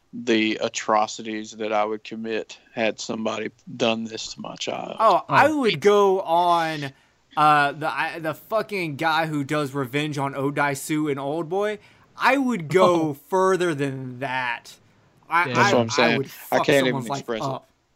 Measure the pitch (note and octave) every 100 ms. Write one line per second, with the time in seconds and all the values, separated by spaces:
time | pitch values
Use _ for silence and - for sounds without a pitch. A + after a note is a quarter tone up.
0 | _ - A#2+ A2+ A2 G#2+ A2+ - - G#2+
1 | A2 - A2+ G#2+ G#2+ A2 G#2+ G#2+ G#2+ A2
2 | - A2+ A2+ A2 - - _ B2 A2 -
3 | - A2+ A2 A2 A2+ _ - B2 A#2+ A2+
4 | A2 A2 - - - - - - - -
5 | A3 E3+ - C#3+ C#4+ D4+ A3+ D3 G3+ G#3
6 | G3+ F#3+ - E3+ F3 E3+ D#3+ D#3 C#3 -
7 | _ _ _ D#3 D3+ D3 C#3+ C#3+ D3+ C3
8 | D#3+ E3 D#3+ C#3 - A3 G3+ G3+ E3 C#3
9 | D#3+ D#3 D#3+ D3 C3+ D3+ C#3+ C#3+ B2 C#3+
10 | D3+ D3 C#3 C#3 C#3 D3 C#3+ C#3 - D3+
11 | D3+ C#3 C#3 D#3+ D#3 F#3+ G#3 G#3 _ _
12 | _ - A3 C#4 B3+ G#3+ D3 F3+ F3+ E3+
13 | D#3+ C3+ - F#3 F#3 F#3 F3+ C#3+ C#3+ C3+
14 | B2+ B2 C3 C3 B2 A#2 - - _ _
15 | _ _ - E3 E3 C#3 G3+ B2 A#2 B2
16 | A#2+ B2+ C3 - - C3 - C#3 B2+ C3+
17 | A#2+ C#3 B2+ A2 C#3+ C3 _ _ _